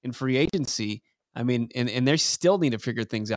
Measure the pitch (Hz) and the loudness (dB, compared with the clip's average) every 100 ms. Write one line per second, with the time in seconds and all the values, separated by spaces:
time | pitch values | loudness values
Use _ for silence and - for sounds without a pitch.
0 | 131 123 131 127 165 185 131 - 104 104 | -12 -4 0 2 2 0 -2 -2 -4 -6
1 | - _ _ - 120 123 117 127 120 120 | -10 _ _ -4 0 0 -2 -2 -2 2
2 | 127 156 - - 170 196 151 110 - 117 | 2 2 0 2 4 4 2 0 -4 -4
3 | 110 113 107 | -4 -4 -4